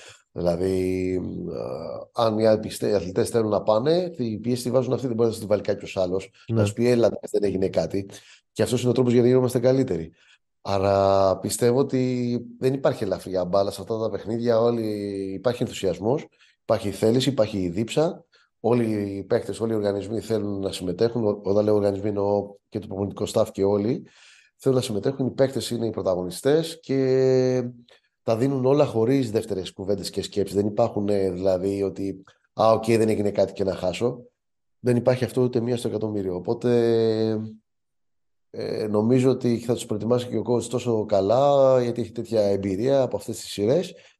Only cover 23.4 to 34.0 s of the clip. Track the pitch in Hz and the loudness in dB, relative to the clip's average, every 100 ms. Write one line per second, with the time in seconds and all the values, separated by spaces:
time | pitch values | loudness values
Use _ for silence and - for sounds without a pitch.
23.4 | 107 - 98 104 107 151 - - - - | 0 0 2 2 0 -4 -8 -20 -20 -20
24.4 | _ _ 135 127 117 101 127 139 123 104 | _ _ 0 0 0 -2 -2 -2 -2 0
25.4 | 131 117 - 117 113 95 95 90 90 87 | 0 0 -4 -4 -4 -2 -2 -2 -4 -2
26.4 | 135 156 160 - - 135 131 131 131 131 | 0 0 0 -8 -4 0 2 2 4 2
27.4 | 127 127 123 120 - _ _ _ - 110 | 2 0 -4 -10 -20 _ _ _ -2 0
28.4 | 135 135 127 143 131 113 113 139 117 107 | 0 2 2 4 2 2 2 2 0 -2
29.4 | - 92 87 - 95 98 87 98 - 101 | -2 -6 -8 -6 -4 -2 -4 -6 -4 -4
30.4 | 98 98 104 104 113 110 101 101 95 90 | -2 0 0 0 0 0 0 0 0 0
31.4 | 95 92 98 98 98 90 98 95 - _ | 0 0 0 -2 -2 -4 -8 -8 -16 _
32.4 | _ - 110 110 117 113 110 101 101 101 | _ 2 4 4 4 4 4 2 0 0
33.4 | 98 - 95 87 92 87 | 0 0 -4 -2 -4 -2